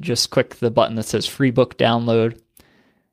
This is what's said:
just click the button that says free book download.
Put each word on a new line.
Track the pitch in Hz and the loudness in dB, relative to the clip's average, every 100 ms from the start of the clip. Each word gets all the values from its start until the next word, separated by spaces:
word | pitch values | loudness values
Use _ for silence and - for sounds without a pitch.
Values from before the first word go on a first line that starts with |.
just | - 120 - | -6 -4 -2
click | - 120 - | 0 -2 -2
the | 123 | -2
button | 117 110 113 | 2 0 0
that | |
says | 107 110 - | -4 -4 -4
free | - 135 | 0 0
book | 120 123 - | 2 0 2
download. | 120 117 120 113 113 117 _ _ _ _ _ _ _ | 0 0 0 0 0 -4 _ _ _ _ _ _ _